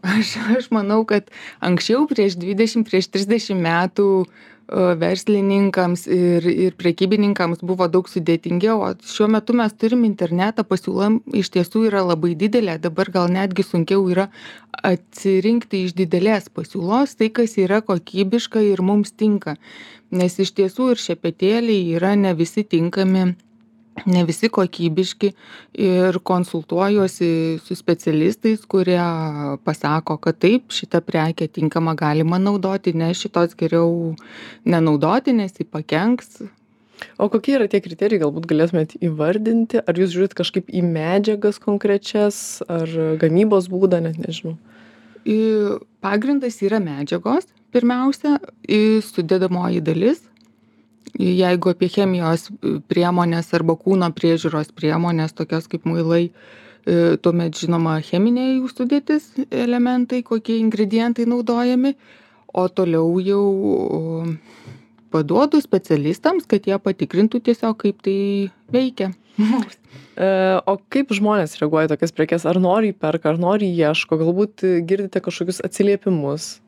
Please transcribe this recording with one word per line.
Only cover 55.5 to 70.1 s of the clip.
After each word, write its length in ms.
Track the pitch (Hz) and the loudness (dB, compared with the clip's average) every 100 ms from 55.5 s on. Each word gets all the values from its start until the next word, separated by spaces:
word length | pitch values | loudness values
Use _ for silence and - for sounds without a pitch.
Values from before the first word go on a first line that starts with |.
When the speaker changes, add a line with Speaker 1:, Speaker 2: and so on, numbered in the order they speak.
| 160 160 | -6 -6
Speaker 1:
kaip 160 | 165 165 | -6 -4
muilai, 400 | 165 160 170 170 | -2 2 2 0
e, 920 | - - - - - - 170 170 - | -6 -20 -20 -20 -12 0 2 4 2
tuomet, 380 | 175 170 170 156 | 2 0 -2 -4
žinoma, 440 | 170 170 165 156 | -2 0 0 -2
cheminė 460 | 156 175 214 240 262 262 | -2 0 2 2 0 -2
jų 140 | 254 | -2
sudėtis, 580 | - 247 294 285 302 - - 262 | -4 -2 -2 0 -2 -2 -8 -6
elementai, 720 | - 240 247 240 247 247 254 240 | -2 -2 0 0 0 -2 -4 -2
kokie 320 | 226 220 226 | -4 -2 0
ingredientai 680 | 226 214 208 220 233 233 233 | 0 0 0 2 0 0 0
naudojami, 640 | 247 233 240 247 254 269 277 _ - _ _ _ | -2 0 0 2 2 0 -2 _ -20 _ _ _
o 140 | - 180 | -2 -2
toliau 520 | 180 180 165 165 175 | 0 0 2 2 0
jau, 220 | 185 202 | 0 0
o, 560 | 202 196 202 190 - 160 160 165 165 160 - - - - _ _ _ | 2 0 0 0 0 -4 -4 -6 -6 -8 -12 -20 -20 -20 _ _ _
paduodu 480 | 160 147 180 285 302 | -2 2 2 4 2
specialistams, 840 | 285 190 - 156 147 190 302 359 302 | 2 -2 2 0 0 -2 0 0 0
kad 160 | 202 202 | -2 0
jie 140 | 196 | -2
patikrintų 640 | 202 190 - 170 214 247 233 | -2 -4 -2 2 2 0 -2
tiesiog, 320 | 233 226 220 | 0 -2 -2
kaip 240 | 202 196 | -4 -2
tai 180 | - 196 202 202 196 _ _ | -4 -2 -2 -2 -4 _ _
veikia. 400 | 240 262 254 190 180 _ - | -2 -2 -2 -6 -6 _ -2
<laughs> 460 | 214 254 214 - _ - - | 0 2 -2 -10 _ -20 -20